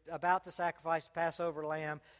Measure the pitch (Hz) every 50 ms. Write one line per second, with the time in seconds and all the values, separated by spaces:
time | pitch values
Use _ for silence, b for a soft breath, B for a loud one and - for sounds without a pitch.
0 | - - 170 147 156 175 180 185 - 180 - - 175 170 170 - - 165 165 160
1 | - - - 165 170 165 165 - 170 170 151 151 151 151 156 156 156 151 151 147
2 | B B B